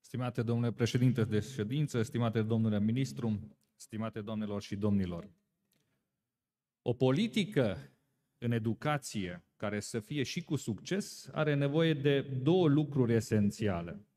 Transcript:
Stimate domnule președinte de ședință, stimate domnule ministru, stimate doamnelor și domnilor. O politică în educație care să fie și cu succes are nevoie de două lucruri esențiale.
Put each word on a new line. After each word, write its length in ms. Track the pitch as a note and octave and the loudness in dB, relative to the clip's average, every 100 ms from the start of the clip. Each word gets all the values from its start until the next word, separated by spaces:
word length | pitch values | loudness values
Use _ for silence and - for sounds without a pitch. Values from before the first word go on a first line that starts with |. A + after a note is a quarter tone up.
Stimate 400 | _ A#2+ B2 B2 | _ -6 -4 -2
domnule 300 | A2+ A#2 A#2+ | 0 0 0
președinte 520 | G#2 A#2 A#2+ B2+ A#2+ | 0 0 4 2 4
de 160 | G#2 G#2 | 2 0
ședință, 640 | - - G#2 C#3+ D3 B2 | -2 -6 -4 -2 -2 -2
stimate 400 | A2 A#2 A#2 A2+ | -2 0 0 0
domnule 380 | G#2+ A2+ A2 G#2 | 0 2 2 2
ministru, 600 | G#2+ A#2+ C3+ - A2+ G#2 - _ _ _ | 2 0 -2 -2 -2 -2 -6 _ _ _
stimate 460 | - G#2+ A2 A2 | -12 -8 -6 -8
doamnelor 400 | G#2 G#2+ G#2 G2+ | -8 -6 -4 -6
și 140 | - G2 | -6 -2
domnilor. 540 | G#2 G2+ F2+ E2+ - _ _ _ _ _ _ _ _ _ _ _ _ _ _ _ | 2 2 2 -4 -10 _ _ _ _ _ _ _ _ _ _ _ _ _ _ _
O 120 | A#2+ | -4
politică 960 | A#2+ C3 C#3 A3 A3+ E3+ D3 A2+ B2 - _ _ _ _ _ | 2 4 4 0 0 0 2 0 -2 -10 _ _ _ _ _
în 140 | A#2+ | -2
educație 920 | A#2 A2 G#2+ D3+ D3 - A2 F2+ F2 _ _ | 0 -2 -2 -2 -4 -4 -6 -6 -8 _ _
care 240 | G#2 G#2 | -4 -4
să 200 | - A#2 | -6 -8
fie 240 | G#2 D3 | -6 -4
și 180 | B2 F3+ | -4 -6
cu 140 | - D3 | -6 -6
succes 760 | - G2+ - F#3+ G3 - - | -4 -8 -4 -4 -4 -14 -10
are 200 | - D3+ | -2 0
nevoie 400 | C#3+ C#3 D3 E3 | 2 2 2 2
de 280 | D3+ C#3+ C#3 | 2 2 2
două 460 | C3 B2+ C3 F#3 E3 | 0 0 4 6 6
lucruri 460 | C#3+ D3+ C3+ A#2 | 4 2 2 4
esențiale. 920 | A#2 - G#2+ G2+ - G#2+ E2+ E2+ G#3 - | 4 4 4 4 2 -2 -2 -6 -12 -16